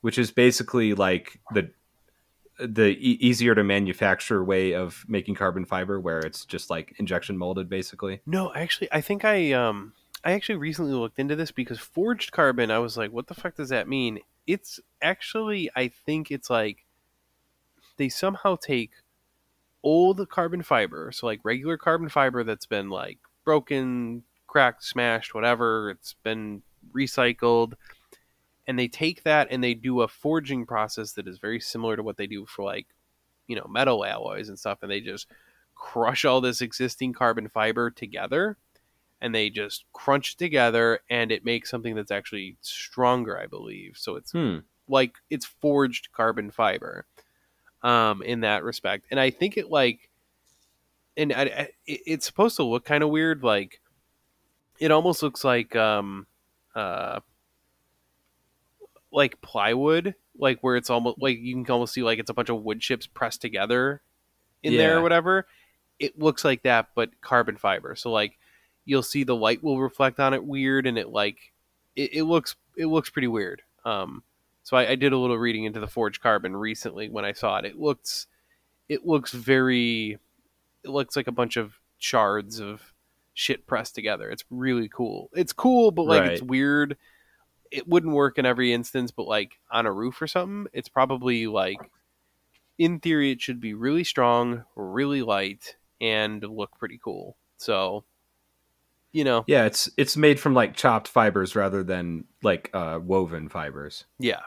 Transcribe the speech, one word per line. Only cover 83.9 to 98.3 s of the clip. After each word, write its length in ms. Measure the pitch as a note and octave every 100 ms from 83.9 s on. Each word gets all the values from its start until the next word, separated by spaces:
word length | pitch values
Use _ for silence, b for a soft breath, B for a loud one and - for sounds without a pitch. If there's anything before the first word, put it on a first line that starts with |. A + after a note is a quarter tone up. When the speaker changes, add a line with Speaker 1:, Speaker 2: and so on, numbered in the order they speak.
Speaker 2:
together. 360 | - G#2+ G#2 G#2+
It's 140 | A2+ -
really 380 | B2 C3 B2 A2
cool. 420 | - A#2 G2 -
It's 180 | D#3+ F3+
cool, 380 | - B3+ B3 A3+
but, 140 | E3+
like, 180 | D#3+ D#3+
it's 160 | F2 F2
Speaker 1:
Right. 80 | B2+
Speaker 2:
weird. 460 | C3 C#3 D3 C#3+ D3 b b b b b _ _
It 180 | C#3 D3
wouldn't 240 | F3 D#3+
work 220 | D3 C#3 -
in 60 |
every 280 | B2+ A#2+ B2
instance, 380 | A#2+ A#2+ C3 B2
but, 140 | - -
like, 320 | G#2+ G2 _ _
on 160 | A2+ A2+
a 60 |
roof 280 | G2 A#2+ -
or 60 | D#3+
something, 400 | F#3 F3+ G2+ G#2
it's 140 | - -
probably, 560 | - C3 C3 B2 A#2 A2+
like, 320 | G#2+ F#2 G2+ - _ _ _ _ _ _ _ _ -
in 220 | E3 E3+
theory, 300 | E3+ D#3 C#3
it 100 | B2
should 200 | - B2
be 120 | A2+
really 300 | G#2+ B2 D#3+
strong, 600 | F3 - A#2+ A#2+ A#2+ A#2+ - -
really 460 | F#2+ G2+ C#3+ C#3+
light, 540 | A2+ G2+ G2 G2+ - - _ _
and 420 | A2+ A2 G#2+ G#2+
look 360 | G#2 A2 G2+ _
pretty 220 | A2+ A#2
cool. 340 | - F#2 F#2 - _ _
So, 480 | - G2+ F#2+ G#2 _ _ _